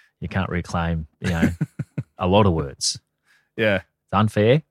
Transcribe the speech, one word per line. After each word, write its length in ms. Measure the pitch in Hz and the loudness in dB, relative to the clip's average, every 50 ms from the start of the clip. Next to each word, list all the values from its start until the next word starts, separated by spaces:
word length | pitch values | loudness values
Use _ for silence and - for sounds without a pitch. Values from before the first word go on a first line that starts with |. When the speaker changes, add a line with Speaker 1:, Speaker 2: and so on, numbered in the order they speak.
| _ _ _ - | _ _ _ -12
Speaker 1:
You 80 | - | -10
can't 220 | 80 - - - - | -6 -4 -4 -4 -2
reclaim, 580 | 85 90 - - - 87 85 85 85 80 80 - _ - | -4 -6 -6 -4 -4 -2 -2 -2 -2 -4 -4 -8 _ -6
you 100 | - 92 | -4 -2
know, 200 | 87 82 - 87 87 - 156 - _ - - | 0 2 2 2 0 0 -8 -8 _ -12 -14
Speaker 2:
<laughs> 320 | _ - - - _ _ | _ -10 -12 -12 _ _
Speaker 1:
a 100 | - - | -4 0
lot 180 | 90 92 104 107 | 2 4 4 4
of 80 | 98 85 | 4 2
words. 460 | 80 76 67 69 - - - - - _ _ _ _ _ _ _ _ _ _ - | 0 -2 -6 -8 -8 -6 -6 -6 -8 _ _ _ _ _ _ _ _ _ _ -6
Speaker 2:
Yeah. 200 | - 110 107 98 | -2 0 2 0
Speaker 1:
It's 360 | 92 - _ _ _ _ - - | 0 -2 _ _ _ _ -2 0
unfair, 500 | 98 110 107 - 104 104 113 131 156 - _ | 2 2 2 2 2 4 4 4 2 0 _